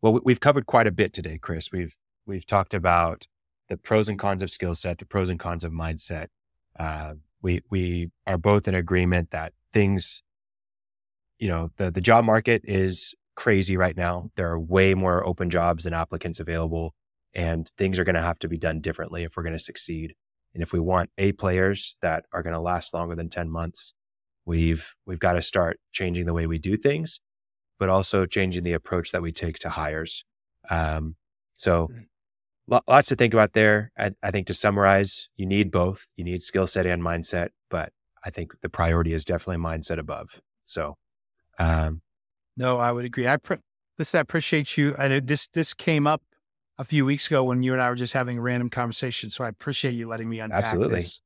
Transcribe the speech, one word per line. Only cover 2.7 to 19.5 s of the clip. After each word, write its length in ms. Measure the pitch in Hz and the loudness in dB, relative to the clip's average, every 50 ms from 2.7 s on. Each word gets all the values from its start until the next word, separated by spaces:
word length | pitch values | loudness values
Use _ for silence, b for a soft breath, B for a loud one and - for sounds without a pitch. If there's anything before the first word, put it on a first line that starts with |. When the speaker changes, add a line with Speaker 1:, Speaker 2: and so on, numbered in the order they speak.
| - | -4
Speaker 1:
about 500 | 98 82 90 85 85 85 82 82 - - _ _ _ _ _ _ _ _ _ | 0 2 4 4 4 2 2 -2 -6 -12 _ _ _ _ _ _ _ _ _
the 80 | 98 | -12
pros 320 | - _ - 113 107 107 104 | -12 _ 2 2 2 2 2
and 100 | 104 98 | -2 -2
cons 240 | - 101 98 92 98 | -2 -2 -2 -2 -4
of 80 | 92 | -6
skill 240 | - - - 87 85 | -6 -4 -2 -2 -2
set, 240 | - - 90 87 - | -2 -4 -6 -6 -6
the 60 | - | -10
pros 240 | _ - 101 92 90 | _ -2 0 0 0
and 100 | 90 82 | -2 -4
cons 240 | - 90 85 85 82 | -4 -6 -6 -6 -6
of 80 | 82 | -6
mindset. 560 | 80 82 80 82 80 80 - - 87 80 80 85 _ _ _ _ _ _ _ _ _ - | -6 -4 -4 -4 -4 -6 -6 -8 -8 -8 -10 -12 _ _ _ _ _ _ _ _ _ -8
Uh, 360 | 82 80 78 76 78 76 78 76 76 _ _ _ | -6 -6 -6 -6 -8 -10 -12 -14 _ _ _ _
we, 180 | - 92 87 87 - _ | 0 0 0 0 0 _
we 400 | 101 95 90 87 87 87 85 85 _ _ _ | -2 0 0 0 -2 -2 -4 -6 _ _ _
are 120 | - 95 87 | -2 -2 2
both 320 | 80 104 101 104 - - | 4 6 4 6 4 2
in 40 | 92 | 0
agreement 580 | 92 87 85 92 90 90 90 90 87 82 - | 0 0 2 2 2 4 4 2 2 0 -2
that 200 | - 85 80 80 _ _ _ _ - | -6 -8 -8 -8 _ _ _ _ 2
things 500 | 113 101 98 98 95 85 - - - _ _ _ _ _ _ _ _ _ _ _ _ _ _ _ _ _ _ _ _ _ _ _ _ | 2 4 4 2 0 -2 -4 -6 -8 _ _ _ _ _ _ _ _ _ _ _ _ _ _ _ _ _ _ _ _ _ _ _ _
you 80 | 117 98 | -2 -2
know, 240 | 87 82 82 82 _ _ | -2 -2 -4 -6 _ _
the, 120 | 101 90 | -4 -2
the 120 | 82 95 | -2 0
job 220 | 90 113 113 117 117 | 4 6 6 6 8
market 360 | 113 110 110 104 - 117 107 - | 6 4 4 4 2 2 0 0
is 500 | - 101 95 95 95 90 87 - - - _ _ _ _ | 0 0 2 2 2 0 -2 -6 -8 -8 _ _ _ _
crazy 420 | - - 123 107 98 95 87 95 92 | -2 2 4 4 4 4 2 2 2
right 180 | 92 90 85 90 | 2 0 0 0
now. 320 | 90 87 87 87 - - _ | -2 -2 -2 -4 -8 -12 _
There 140 | - 92 85 | -4 -2 -2
are 100 | 85 82 | -2 -4
way 340 | 82 80 90 95 95 95 95 | -4 2 4 6 6 6 6
more 320 | 92 95 92 87 90 - | 4 4 2 2 2 2
open 240 | 87 87 - 92 87 | 0 -2 -2 -2 0
jobs 360 | 85 87 85 85 85 82 82 | 2 2 2 2 2 0 -2
than 80 | 90 82 | -4 -4
applicants 460 | 82 82 - - 82 - 90 82 - | -4 -4 -4 -6 -8 -8 -8 -8 -8
available, 540 | 82 80 82 82 82 82 82 82 82 82 - _ _ _ _ _ _ _ _ | -6 -4 -2 -2 -2 -2 -2 -4 -4 -6 -8 _ _ _ _ _ _ _ _
and 340 | 92 87 85 82 85 80 - _ - | -4 -2 -2 -2 -2 -4 -8 _ -2
things 200 | 98 95 95 92 | 0 0 2 2
are 60 | 90 | 2
gonna 180 | 87 90 82 | 2 2 2
have 180 | 82 87 85 - | 2 0 -2 -4
to 80 | - 82 | -6 -6
be 100 | 85 80 | -6 -4
done 240 | 78 82 80 80 | -2 -2 -4 -2
differently 420 | 76 - 82 - 82 80 82 85 85 | -4 -6 -6 -6 -8 -8 -8 -8 -8
if 120 | 82 - | -8 -6
we're 80 | - 82 | -6 -6
gonna 140 | 85 | -6